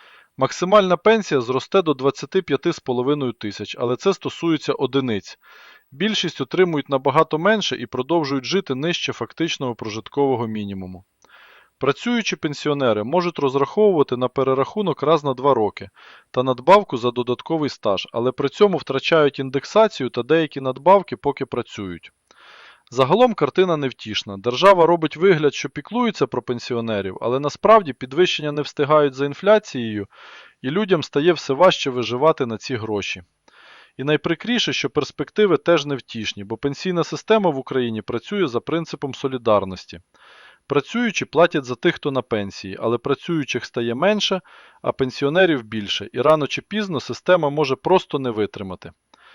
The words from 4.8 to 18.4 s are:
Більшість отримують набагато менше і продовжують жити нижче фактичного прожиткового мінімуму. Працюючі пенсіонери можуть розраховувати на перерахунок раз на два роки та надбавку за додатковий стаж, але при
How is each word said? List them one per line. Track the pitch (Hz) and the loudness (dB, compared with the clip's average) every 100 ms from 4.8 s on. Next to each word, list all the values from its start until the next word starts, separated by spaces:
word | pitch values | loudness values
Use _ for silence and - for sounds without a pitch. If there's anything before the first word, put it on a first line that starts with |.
| 135 135 127 101 - - _ - - - _ | -2 0 -2 -4 -6 -16 _ -20 -20 -20 _
Більшість | 135 208 208 175 - | -6 -2 -2 -4 -6
отримують | 135 165 185 151 127 | -4 0 2 0 -2
набагато | 135 139 139 160 156 | -2 2 2 2 0
менше | 190 220 - - | 0 0 -2 -6
і | 120 | -6
продовжують | 127 131 170 139 139 123 | -6 0 0 0 -4 -2
жити | 185 190 131 | -2 -2 -4
нижче | 160 170 - | -4 -4 -6
фактичного | - 113 - 160 - 131 117 | -6 -10 -4 -4 -4 -6 -6
прожиткового | 107 107 - 143 139 120 113 | -8 -10 -6 0 0 0 -2
мінімуму. | 107 101 98 92 92 - _ _ - - - _ _ | -6 -8 -10 -12 -16 -20 _ _ -20 -20 -20 _ _
Працюючі | 131 - 240 240 - - | -2 -2 -2 -2 -2 -4
пенсіонери | 156 139 151 143 127 104 | -4 -4 -4 0 2 0
можуть | 110 175 175 - | 0 0 0 -2
розраховувати | 139 139 139 208 208 165 135 123 | -2 0 0 4 4 4 2 0
на | 127 | -2
перерахунок | - 131 131 131 214 190 143 | 0 2 2 0 -2 -2 -2
раз | 143 160 | 2 2
на | 143 | 0
два | 127 139 | -2 2
роки | 123 101 - 95 _ - - _ | 2 0 -4 -14 _ -20 -20 _
та | 127 | -2
надбавку | 131 120 131 208 190 127 | -2 0 6 6 4 -2
за | 123 | -2
додатковий | 120 120 123 - 160 139 | -2 -2 -4 -4 -4 -4
стаж, | - 110 92 - | -4 -2 -2 -4
але | 120 123 | -4 -2
при | - | -2